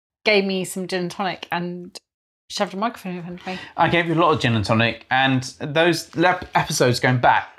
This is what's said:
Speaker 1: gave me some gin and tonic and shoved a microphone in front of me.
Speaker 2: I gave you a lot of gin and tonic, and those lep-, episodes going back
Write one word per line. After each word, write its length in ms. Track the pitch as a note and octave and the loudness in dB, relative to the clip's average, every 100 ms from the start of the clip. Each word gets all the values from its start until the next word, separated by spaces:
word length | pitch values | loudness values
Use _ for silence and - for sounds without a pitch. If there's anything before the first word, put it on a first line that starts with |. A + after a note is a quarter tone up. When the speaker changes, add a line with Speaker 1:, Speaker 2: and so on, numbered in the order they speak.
| _ _ - | _ _ 0
Speaker 1:
gave 180 | G#3 | 2
me 220 | G3 F#3+ F3+ | 2 -2 -4
some 220 | F#3+ F3+ | -8 -6
gin 140 | F#3 | -4
and 80 | F3 | -4
tonic 360 | - F#3+ E3 - | -4 -6 -6 -6
and 440 | F3 F3 F3+ F3+ - - _ _ _ _ | -6 -6 -8 -14 -18 -20 _ _ _ _
shoved 240 | - G3 | -6 -6
a 40 | F#3+ | -4
microphone 380 | A3+ A#3 F#3 F3+ | -6 -6 -10 -10
in 40 | |
front 180 | F3 F3 | -12 -14
of 60 | - | -12
me. 120 | F#3 - - | -12 -10 -2
Speaker 2:
I 100 | E3 | 2
gave 180 | E3+ E3+ | 2 2
you 60 | |
a 20 | D#3+ | 2
lot 180 | E3+ | 4
of 80 | D3+ | 4
gin 140 | B2 A2+ | 2 0
and 100 | G2 | 2
tonic, 400 | A2 A#2 A2+ - | 2 2 0 -2
and 320 | C3 C3+ C3 B2+ - | 0 2 0 -2 -8
those 540 | E3 D3 E3+ E3 - D3+ | -4 2 2 2 -2 0
lep-, 320 | F3+ F3+ - - | 2 2 -2 -2
episodes 440 | F3+ D#3 C3 A#2+ | -2 2 2 2
going 200 | C3+ B2+ | 2 2
back 300 | C3 G#2+ - | 4 2 0